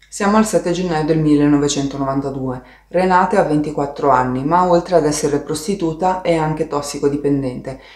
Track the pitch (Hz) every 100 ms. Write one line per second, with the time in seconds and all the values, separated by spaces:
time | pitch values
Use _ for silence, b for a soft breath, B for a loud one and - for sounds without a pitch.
0 | _ - 202 220 220 170 180 170 180 156
1 | 151 156 151 147 147 143 143 139 139 139
2 | 135 139 131 131 131 123 B B _ 175
3 | 185 180 190 196 151 151 151 147 143 -
4 | 143 127 127 127 147 175 180 170 170 170
5 | 147 147 147 143 - 151 - 190 160 156
6 | 185 185 175 165 151 151 156 147 - 151
7 | 143 143 143 139 131 131 135 - B